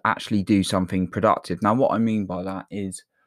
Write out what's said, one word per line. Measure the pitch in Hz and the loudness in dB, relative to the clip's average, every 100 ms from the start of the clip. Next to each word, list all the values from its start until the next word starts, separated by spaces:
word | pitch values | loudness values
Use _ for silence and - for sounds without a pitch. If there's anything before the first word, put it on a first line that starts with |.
actually | 110 - - 104 | -2 -2 -2 0
do | 92 101 | 4 2
something | 92 98 90 95 90 | 4 0 0 -2 -2
productive. | 101 95 - - 87 | 2 2 2 -2 -2
Now, | 101 | 0
what | 123 - | 2 2
I | 107 | 2
mean | 113 107 | 0 0
by | 92 92 | -2 -6
that | 95 95 - | -6 -8 -10
is | 101 95 92 - _ | -8 -8 -10 -18 _